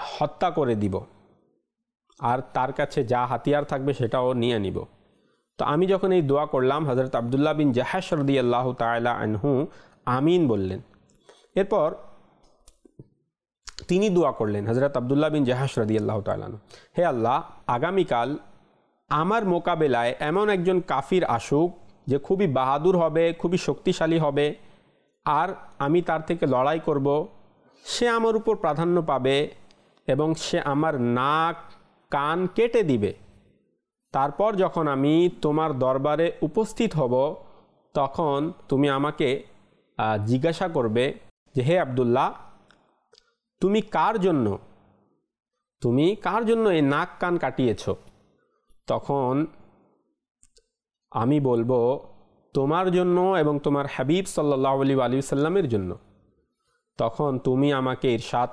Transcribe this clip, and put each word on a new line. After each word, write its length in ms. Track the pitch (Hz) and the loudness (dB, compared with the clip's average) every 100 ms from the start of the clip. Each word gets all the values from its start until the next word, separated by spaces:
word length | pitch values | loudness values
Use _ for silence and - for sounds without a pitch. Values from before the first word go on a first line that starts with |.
| - - | -10 -4
হত্যা 320 | 151 - 185 | -4 -2 -2
করে 240 | 165 131 | 0 0
দিব। 260 | 110 101 95 - - _ _ _ _ _ _ _ _ _ - | 0 -2 -4 -10 -20 _ _ _ _ _ _ _ _ _ -6
আর 200 | 120 131 135 | -4 -2 -4
তার 200 | 135 131 | -4 -4
কাছে 320 | 135 143 156 | -4 -4 -2
যা 220 | 117 123 123 | 0 0 -2
হাতিয়ার 380 | 120 143 147 | -2 0 0
থাকবে 300 | 143 143 139 | -2 -4 -4
সেটাও 380 | 135 117 131 127 | -2 -2 0 0
নিয়ে 260 | 127 117 117 | 0 0 0
নিব।" 260 | 95 92 - _ _ _ _ _ _ - | -2 -6 -10 _ _ _ _ _ _ -6
তো 60 | |
আমি 220 | 123 151 185 | -2 0 2
যখন 260 | 190 190 | 2 2
এই 100 | 185 | 2
দোয়া 240 | 139 139 147 | 2 2 0
করলাম, 400 | 139 127 143 151 | 0 2 2 0
হযরত 280 | 123 131 | 0 0
আব্দুল্লাহ 400 | 127 120 135 151 | -2 0 0 2
বিন 180 | 151 147 | 2 2
জাহাশ 400 | 120 123 190 - | 2 0 -2 -2
রাদিয়াল্লাহু 600 | 160 139 135 123 120 127 | 0 2 2 2 2 0
তাআলা 400 | 127 117 117 120 | -2 0 0 0
আনহু 540 | 110 110 104 143 131 160 - - _ - | 0 -2 -2 0 0 -2 -8 -20 _ -4
আমিন 420 | 127 151 180 151 | 0 2 2 2
বললেন। 320 | 104 92 98 - - _ _ - - _ | 0 -2 -6 -12 -20 _ _ -20 -20 _
এরপর 400 | - 196 208 156 - - - _ _ _ _ - _ _ - - _ _ _ _ _ - - - | -2 0 2 0 -2 -16 -20 _ _ _ _ -20 _ _ -20 -20 _ _ _ _ _ -20 -10 -2
তিনি 200 | 180 214 | 0 2
দোয়া 240 | 175 147 | 4 2
করলেন, 340 | - 107 104 107 | 0 -2 -2 0
হযরত 300 | 120 139 131 | 0 0 0
আব্দুল্লাহ 340 | 120 139 156 | 0 0 2
বিন 140 | 151 | 0
জাহাশ 340 | 123 123 135 - | 0 0 -2 -2
রাদিয়াল্লাহু 440 | 107 110 104 107 | 0 0 0 -4
তাআলা 220 | 101 98 | -4 -6
আনহু, 140 | 98 104 - - - - | -8 -14 -18 -20 -8 -2
হে 60 | |
আল্লাহ, 460 | 175 127 113 143 - - - | 0 0 0 0 -4 -10 -4
আগামীকাল 720 | 123 160 190 175 120 123 151 - - _ _ _ _ - | -2 0 0 0 0 -2 -6 -12 -20 _ _ _ _ -4
আমার 360 | 143 175 226 | -2 0 0
মোকাবেলায় 680 | 196 170 175 165 151 117 120 127 | 0 0 0 0 2 2 0 -2
এমন 280 | 147 180 214 | -2 0 0
একজন 320 | 196 175 185 | 0 2 0
কাফির 440 | 175 135 - 185 | 0 -4 0 0
আসুক 540 | 160 117 - 143 175 - - - - | 2 -2 0 0 0 -4 -20 -12 -4
যে 120 | 139 | -2
খুবই 280 | - 190 196 | 0 0 2
বাহাদুর 520 | 131 131 143 170 185 | 2 0 2 2 2
হবে, 340 | 160 156 170 | 2 2 0
খুবই 260 | 165 175 175 | 0 -2 -2
শক্তিশালী 600 | - 135 185 175 160 165 | -2 -2 -2 0 0 2
হবে, 360 | 151 143 147 180 - - _ _ _ _ | 2 0 0 -2 -16 -20 _ _ _ _
আর 240 | - 147 180 185 - - | -2 0 0 -6 -12 -6
আমি 240 | 139 170 | 0 0
তার 200 | 175 160 | 0 -2
থেকে 240 | 160 170 151 | -4 -2 0
লড়াই 340 | 127 135 165 | 2 2 0
করব, 480 | 160 143 139 143 180 - - _ _ _ | 0 0 2 0 -2 -12 -20 _ _ _
সে 240 | - - 240 | -8 -2 0
আমার 280 | 233 226 220 | 2 2 0
উপর 200 | 220 208 | 0 0
প্রাধান্য 460 | 160 147 170 175 | 0 0 0 0
পাবে 480 | 160 135 131 139 151 - - - _ _ - | 2 0 2 0 0 -6 -20 -20 _ _ -2
এবং 280 | 135 156 | 0 0
সে 260 | 160 - 175 | -2 -2 -2
আমার 400 | 143 139 160 143 | 0 0 0 0
নাক 560 | 120 120 135 156 165 170 - - _ _ - | 0 0 0 0 0 -4 -12 -20 _ _ -6
কান 360 | 143 147 170 185 | -4 -2 -2 -2
কেটে 360 | - 233 233 | 0 2 2
দিবে। 320 | 170 120 98 - - - _ _ _ _ _ _ _ | 2 2 0 -4 -16 -20 _ _ _ _ _ _ _
তারপর 440 | 139 143 - 208 196 | -2 -2 0 0 2
যখন 320 | 185 170 156 | 0 0 0
আমি 420 | 135 139 160 175 - | 2 2 4 2 0
তোমার 360 | 156 151 160 131 | 0 0 0 0
দরবারে 540 | 127 135 143 151 170 - | 0 2 0 0 0 -2
উপস্থিত 540 | - 214 220 - 233 156 | -4 -2 -2 0 -2 0
হব, 400 | 127 127 143 - - - _ _ _ | 0 2 0 -4 -16 -20 _ _ _
তখন 580 | 151 139 - 156 139 160 175 - | -2 -2 0 0 0 -2 -6 -2
তুমি 200 | 135 143 | 2 2
আমাকে, 540 | 135 147 151 147 139 - - _ _ _ - | 2 -2 0 -2 -2 -8 -20 _ _ _ -4
আহ, 300 | 110 107 107 | -2 0 0
জিজ্ঞাসা 420 | 127 160 160 185 | 0 0 -2 -2
করবে 500 | 156 113 113 135 - - _ _ | 0 0 0 -2 -4 -16 _ _
যে, 80 | 135 | -2
'হে 160 | 127 180 | 2 2
আব্দুল্লাহ, 560 | 139 127 123 123 175 - - - _ _ _ _ _ _ _ _ _ - | 0 0 2 2 0 -4 -18 -20 _ _ _ _ _ _ _ _ _ -4
তুমি 200 | 185 214 | 0 0
কার 400 | 208 165 175 226 | 0 0 0 0
জন্য, 380 | 185 151 107 98 - - _ _ _ _ _ _ _ _ _ - | 0 2 0 -4 -10 -20 _ _ _ _ _ _ _ _ _ -6
তুমি 360 | 120 123 165 214 | -2 2 0 0
কার 300 | 180 208 220 | -2 -2 0
জন্য 220 | 226 220 | 2 2
এই 140 | 165 | 2
নাক 260 | 139 147 175 - | 2 0 -2 -4
কান 180 | 180 170 | -2 -2
কাটিয়েছ?' 500 | 135 - 127 98 - - - - _ _ _ _ _ _ - | -2 0 -2 -2 -4 -6 -10 -20 _ _ _ _ _ _ -4
তখন 600 | 117 - 143 127 135 165 - - _ _ _ _ _ _ _ _ _ _ _ _ _ _ | -4 -2 -2 0 -2 -4 -8 -20 _ _ _ _ _ _ _ _ _ _ _ _ _ _
আমি 300 | 120 117 147 | -2 0 2
বলবো, 600 | 135 120 117 127 120 143 - - _ _ _ | 2 2 2 2 2 0 -6 -20 _ _ _
'তোমার 380 | 143 139 165 185 | -2 0 0 2
জন্য 280 | 180 180 175 | 2 2 2
এবং 380 | 185 185 151 147 | 2 2 2 0
তোমার 280 | 147 143 139 | 0 -2 -2
হাবিব 380 | - 131 180 | -4 0 0
সাল্লাল্লাহু 560 | 190 - 147 139 135 135 | 0 -2 0 2 2 2
আলাইহি 140 | 139 | 2
ওয়া 280 | 135 120 131 | 2 2 0
সাল্লামের 460 | 139 139 156 196 151 | -2 -2 0 0 0
জন্য।' 280 | 107 90 - _ _ _ _ _ _ _ _ _ - | -2 -2 -8 _ _ _ _ _ _ _ _ _ -4
তখন 400 | 117 - 147 131 | -4 -2 -2 -2
তুমি 340 | 135 127 143 | 0 2 2
আমাকে 420 | 135 131 127 135 | 0 -2 -2 0
ইরশাদ 360 | 113 - 120 120 | 0 -2 -2 -2